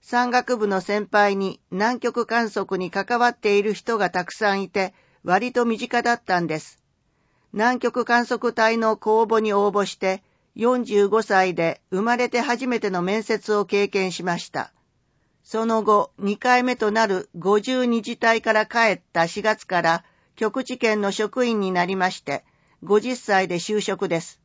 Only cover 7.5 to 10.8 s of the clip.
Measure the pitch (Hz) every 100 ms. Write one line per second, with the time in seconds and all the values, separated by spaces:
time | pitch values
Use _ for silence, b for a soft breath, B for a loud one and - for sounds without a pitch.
7.5 | 202 226 247 240 247 233 240 240 151 233
8.5 | 226 220 226 220 208 220 220 220 220 214
9.5 | 202 202 202 190 - 190 190 _ _ _
10.5 | - 233 254